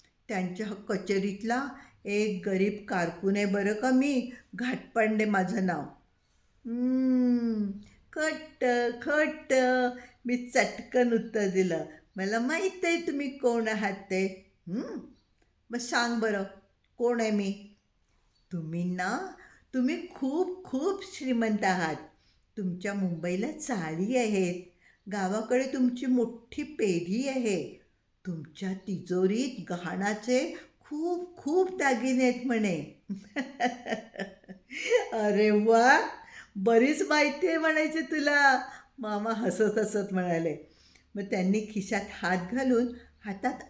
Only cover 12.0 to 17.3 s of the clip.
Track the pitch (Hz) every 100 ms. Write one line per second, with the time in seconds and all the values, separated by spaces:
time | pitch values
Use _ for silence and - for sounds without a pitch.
12 | _ - 196 226 247 320 381 - 339 339
13 | 339 277 285 - 254 233 220 214 202 196
14 | - 185 190 190 - _ - 202 539 339
15 | - - _ _ _ _ - 240 247 269
16 | 240 233 220 202 196 - _ _ _ -
17 | 240 240 220